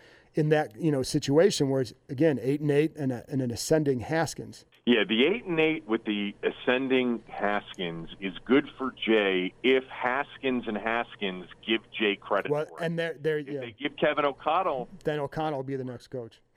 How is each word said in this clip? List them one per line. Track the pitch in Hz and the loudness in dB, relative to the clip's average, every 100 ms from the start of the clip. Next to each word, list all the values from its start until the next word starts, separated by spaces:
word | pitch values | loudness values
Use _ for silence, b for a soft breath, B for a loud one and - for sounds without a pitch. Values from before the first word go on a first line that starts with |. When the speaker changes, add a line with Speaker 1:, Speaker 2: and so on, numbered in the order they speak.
| b b b | b b b
Speaker 1:
in | - 151 | 0 4
that, | 156 151 - | 4 2 -2
you | 160 | 0
know, | 139 | 2
situation | 127 147 135 147 202 - 135 | 0 -2 4 6 6 4 2
where | 135 | 2
it's, | 123 - - | -2 -6 -12
again, | 131 160 123 | 2 2 4
eight | 123 147 | 0 0
and | 147 | 2
eight | 143 160 151 | 4 2 0
and, | 131 | -4
a, | 117 - | -4 -4
and | 135 | -4
an | 127 | -2
ascending | 113 - 160 143 127 | -4 2 2 4 0
Haskins? | 104 160 160 - 117 - - b 117 | 0 -2 -2 -6 -14 -16 -20 b 2
Speaker 2:
Yeah, | 117 101 | 4 4
the | 110 147 | 4 4
eight | 233 | 2
and | 196 160 | -2 0
eight | 160 127 104 | 2 0 -2
with | 110 110 | -2 0
the | 104 101 - | -2 -2 -2
ascending | 90 - - 127 131 131 123 113 - | -4 -2 0 0 2 2 2 -2 -6
Haskins | - 101 104 - - 87 82 82 - | -4 -2 -2 -4 -8 -8 -6 -12 -8
is | 95 - - | -10 -10 2
good | 139 143 - | 2 2 -8
for | 127 - | -8 -6
Jay | 107 110 98 92 90 - | 2 2 4 0 -2 -2
if | 131 131 | 2 2
Haskins | 131 - 123 131 143 - 135 127 107 | 0 -6 -2 -2 -6 -6 -4 -4 -4
and | 107 | -6
Haskins | 110 117 117 - 98 92 87 - - | -2 -4 -4 -6 -6 -6 -12 -14 -4
give | 110 - | -4 -4
Jay | - 107 98 | -2 -2 -2
credit | - 98 113 | -2 -2 0
Speaker 1:
Well, | 147 | -4
Speaker 2:
for | 156 - | -4 -6
it. | 165 | -4
Speaker 1:
and | 165 | -4
there, | 165 160 | -6 -4
there, | 151 151 | -2 -2
Speaker 2:
If | 139 | -4
Speaker 1:
yeah. | 143 | -10
Speaker 2:
they | 120 - | -10 -8
give | 143 - | -8 0
Kevin | 156 147 | 0 2
O'Connell, | 143 135 151 170 185 135 117 180 | 0 0 0 0 0 -2 -6 -6
Speaker 1:
Then | 160 151 | -4 -4
O'Connell | 143 156 156 139 | -4 -4 -4 -4
will | |
be | 131 135 | -6 -6
the | |
next | 127 120 - | -8 -10 -12
coach. | 127 113 - _ | -12 -12 -18 _